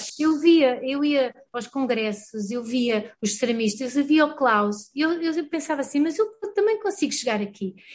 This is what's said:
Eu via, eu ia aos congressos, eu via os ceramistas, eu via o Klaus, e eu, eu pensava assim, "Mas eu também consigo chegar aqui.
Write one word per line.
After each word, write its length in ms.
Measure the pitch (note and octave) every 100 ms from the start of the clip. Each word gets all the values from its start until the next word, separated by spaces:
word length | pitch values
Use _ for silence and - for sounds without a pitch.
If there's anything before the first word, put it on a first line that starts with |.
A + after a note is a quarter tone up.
| - -
Eu 200 | D#4 D4
via, 400 | E4+ E4 C4 B3
eu 200 | C4 C#4+
ia 300 | D4 C#4+ B3 - -
aos 160 | A#3+ A3+
congressos, 840 | C4+ B3+ A3 A3 G#3 - A3 G3+
eu 120 | A#3+
via 480 | A3+ B3 A#3+ G#3+ G#3 -
os 160 | G#3 -
ceramistas, 580 | A#3+ A3+ A3 G#3 B3+ C#4
eu 80 |
via 220 | C#4 D#4 D4+
o 100 | D4+
Klaus, 580 | B3+ G#3 G#3 G#3 - C#4
e 60 |
eu, 100 | D#4+ E4+
eu 280 | E4 D#4+ D4
pensava 320 | E4 D4 C#4+
assim, 180 | C4+ C#4+
"Mas 180 | D#4+ D#4
eu 80 | G#4+ - G4+
também 260 | - G#4 G#4
consigo 320 | G#4 G4+ C4
chegar 300 | - A#3+ G#3+
aqui. 340 | G3+ - F#3+ - -